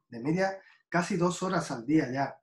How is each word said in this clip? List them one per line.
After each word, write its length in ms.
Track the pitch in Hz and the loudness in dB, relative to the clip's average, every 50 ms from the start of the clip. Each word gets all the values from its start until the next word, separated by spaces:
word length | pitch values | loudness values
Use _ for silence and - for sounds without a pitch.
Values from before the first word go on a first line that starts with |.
| _ | _
de 120 | - 120 113 | -16 -10 -6
media 420 | 117 147 165 190 190 196 196 190 - - - _ _ | -2 0 2 2 2 0 -2 -4 -12 -20 -20 _ _
casi 300 | - - 170 175 - 214 | -2 0 0 0 0 0
dos 240 | 170 170 180 175 - | 0 2 0 0 -2
horas 300 | 185 190 185 170 160 - | -4 -2 -2 -2 -2 -4
al 140 | 139 120 113 | -6 -6 0
día 260 | 127 151 156 143 123 | 2 4 4 4 2
ya. 280 | 127 135 139 - - - | 0 -2 -2 -2 -4 -10